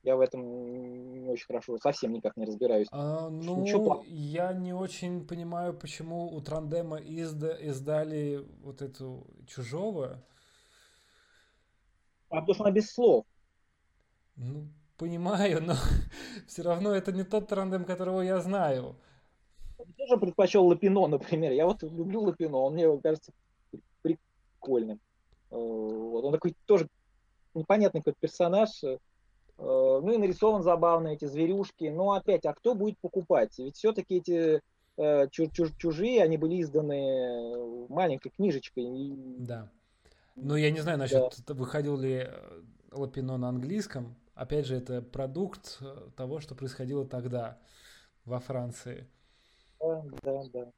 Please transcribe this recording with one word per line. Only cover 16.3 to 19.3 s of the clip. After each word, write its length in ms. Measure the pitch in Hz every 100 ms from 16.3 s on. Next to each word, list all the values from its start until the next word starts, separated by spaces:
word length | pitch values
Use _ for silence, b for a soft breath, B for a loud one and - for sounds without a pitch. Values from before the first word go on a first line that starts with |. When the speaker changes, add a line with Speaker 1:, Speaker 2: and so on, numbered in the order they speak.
| 233 -
Speaker 2:
все 160 | -
равно 300 | 170 170 208
это 180 | 196 196
не 120 | 185
тот 240 | 185 214 208
Трандем, 340 | 196 190 190
которого 360 | 180 180 185 185
я 180 | 185 190
знаю. 560 | 175 196 160 131 127 - b b b